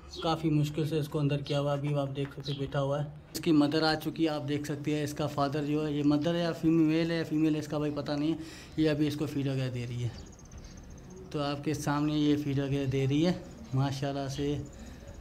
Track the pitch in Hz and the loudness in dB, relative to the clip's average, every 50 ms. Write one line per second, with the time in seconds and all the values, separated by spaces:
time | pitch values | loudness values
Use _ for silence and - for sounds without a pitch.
0 | - - - - - 165 160 160 165 160 151 151 147 147 - 165 147 147 160 156 | -18 -14 -10 -2 0 0 0 2 2 4 4 4 4 2 2 -2 -2 0 0 -2
1 | 139 - - 151 147 139 147 143 143 - 143 143 143 143 143 143 139 147 147 143 | -2 0 0 2 2 2 2 0 0 0 0 0 2 2 0 0 0 0 0 0
2 | 139 131 131 143 139 139 - 147 139 151 139 135 135 131 - 143 139 135 139 151 | 0 -2 -2 -4 -4 -6 -6 -10 -6 -6 -4 -4 -4 -2 0 0 0 0 0 -2
3 | 147 147 - - - - - - - 175 156 147 147 147 156 160 160 156 156 156 | -2 -4 -8 -14 -16 -10 -8 -2 2 6 6 6 6 6 4 4 4 4 2 2
4 | - 156 - - 160 156 151 147 131 135 147 143 147 156 147 135 143 151 151 151 | -2 -4 0 0 0 0 0 -2 -2 -2 -2 -2 -2 -4 -6 -4 -2 -2 0 0
5 | 147 139 147 - 151 143 - 147 143 139 139 151 147 143 147 151 156 151 143 147 | -2 -2 -2 -2 -4 -2 0 0 0 0 0 -2 0 0 0 0 0 0 0 2
6 | 143 147 147 147 147 170 170 170 170 165 - - - 160 165 165 160 156 156 165 | 4 4 4 4 4 2 0 0 0 -2 -2 2 2 4 6 6 6 6 4 4
7 | 170 165 165 165 156 - 156 151 156 156 151 151 147 - 160 147 147 151 147 147 | 2 2 0 -2 -2 0 2 2 4 4 2 0 -2 -2 -2 -2 -2 -2 -2 -4
8 | 139 147 147 143 147 160 160 156 - - - - - - - 156 156 156 151 143 | -4 -2 -2 0 0 0 0 -2 -4 -12 -14 -16 -14 -8 0 2 4 4 4 4
9 | 156 147 131 - 156 131 - 143 135 139 135 135 131 127 117 120 120 123 120 120 | 2 2 2 0 -2 -2 -2 -2 0 0 0 0 -2 -2 -2 -4 -4 -4 -4 -4
10 | 120 113 - - - - - - - - - - - - - - - - - - | -4 -4 -4 -6 -14 -16 -18 -20 -20 -18 -16 -16 -16 -14 -16 -16 -16 -16 -16 -16
11 | - - - - - - - 151 143 143 147 135 139 160 147 143 - 147 143 147 | -16 -16 -16 -16 -12 -6 -4 -2 -2 -2 -2 -2 -2 -2 -2 0 0 0 0 2
12 | 147 151 151 151 147 147 147 147 143 139 135 139 139 135 139 139 139 131 135 135 | 2 2 2 4 4 4 4 2 2 0 0 0 0 0 0 0 0 0 0 2
13 | 135 131 143 151 165 180 175 - - - - - - - 127 131 139 139 135 135 | 2 2 2 4 2 2 0 -2 -6 -12 -14 -14 -10 -4 0 0 0 0 0 -2
14 | 143 139 139 139 135 131 135 143 143 143 147 135 143 - - - - - - - | -2 -2 -2 -2 -4 -4 -4 -2 -2 -2 -2 -2 -6 -10 -12 -14 -14 -14 -14 -16
15 | - - - - | -16 -16 -16 -16